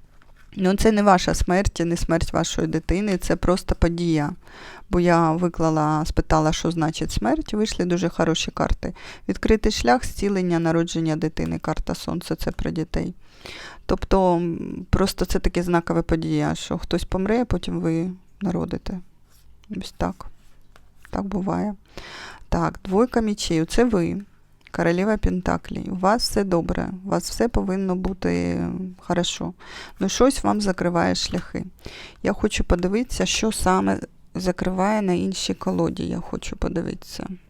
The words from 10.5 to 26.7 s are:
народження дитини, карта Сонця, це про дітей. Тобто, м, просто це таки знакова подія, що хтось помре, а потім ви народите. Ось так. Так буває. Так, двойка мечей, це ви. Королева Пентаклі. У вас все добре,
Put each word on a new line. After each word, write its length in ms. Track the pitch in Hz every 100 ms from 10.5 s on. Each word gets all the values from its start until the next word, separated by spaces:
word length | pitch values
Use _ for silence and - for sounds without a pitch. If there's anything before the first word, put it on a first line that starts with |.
| 165
народження 580 | 165 170 170 165 160 156
дитини, 420 | 156 - 165 165
карта 360 | - 156 -
Сонця, 400 | 175 - 170 -
це 160 | 160 170
про 200 | - 165
дітей. 440 | 165 156 - 175 - - - - - - - -
Тобто, 500 | - - 190 185 175
м, 500 | 175 170 - - 185
просто 340 | - 196 -
це 140 | 185 190
таки 240 | - 175
знакова 400 | 175 175 - 170
подія, 520 | 165 165 160 151 151
що 240 | 160 - 160
хтось 260 | - 175
помре, 360 | - 185 190 226
а 40 |
потім 360 | 240 175 - 170
ви 300 | 170 165 180 180 - -
народите. 600 | 196 175 170 170 - 185 - - - - - - - 196
Ось 180 | - -
так. 300 | 180 - - - - - - - - - -
Так 140 | -
буває. 500 | 196 196 196 175 208 208 - - - - - - -
Так, 320 | 170 160 -
двойка 360 | - 190 247 233
мечей, 440 | 214 208 - 165
це 200 | 165 -
ви. 360 | 247 202 170 180 202 - _ _ -
Королева 460 | - 170 175 202 214
Пентаклі. 680 | 185 180 - 170 - - -
У 40 |
вас 280 | 185 185 233
все 220 | - 214
добре, 440 | 196 170 170